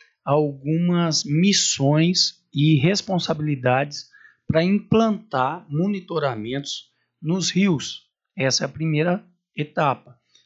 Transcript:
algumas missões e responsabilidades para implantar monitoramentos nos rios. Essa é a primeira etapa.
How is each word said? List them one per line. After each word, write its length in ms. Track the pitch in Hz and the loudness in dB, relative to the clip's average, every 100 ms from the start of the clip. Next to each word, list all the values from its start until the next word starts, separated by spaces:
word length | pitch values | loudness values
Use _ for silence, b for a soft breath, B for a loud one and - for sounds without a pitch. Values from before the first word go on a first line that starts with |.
| b b | b b
algumas 1000 | - 147 147 139 135 160 175 175 170 147 | 0 0 0 -4 -4 0 2 2 0 -2
missões 1160 | 143 151 190 185 - - 139 151 170 180 - - _ | -2 2 2 2 0 0 2 4 2 2 -2 -6 _
e 220 | 143 151 151 | 0 2 4
responsabilidades 1300 | 156 208 - 180 - 156 151 139 127 127 143 - - b b b - | 2 0 -2 -4 -4 -4 -4 -2 0 0 -2 -8 -18 b b b -2
para 160 | 160 | 0
implantar 1000 | 175 202 - 220 226 196 - 135 131 170 156 | 2 0 2 2 2 0 -4 -2 -2 -4 -6
monitoramentos 1200 | 147 190 202 175 165 139 110 110 135 139 - - _ _ _ | -2 -2 -2 -6 -4 -2 -4 -6 -6 -8 -12 -14 _ _ _
nos 300 | 151 185 165 | -4 -2 0
rios. 560 | 180 196 147 - - _ _ _ - | 2 2 2 -4 -14 _ _ _ -4
Essa 280 | 135 - | -2 -2
é 20 | 139 | -4
a 40 | |
primeira 560 | 151 160 151 165 185 - _ _ - | -4 -2 0 0 -2 -6 _ _ -10
etapa. 640 | 147 - 151 123 - - b b | -6 0 0 -2 -8 -20 b b